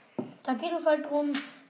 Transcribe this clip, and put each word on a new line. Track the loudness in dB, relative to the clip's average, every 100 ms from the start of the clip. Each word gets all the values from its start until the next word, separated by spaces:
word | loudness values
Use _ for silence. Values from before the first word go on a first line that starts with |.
| -18 -10 -10 -8
Da | -4
geht | -2 -2
es | 0 4
halt | 2 2
drum, | 0 2 -2 -4 -16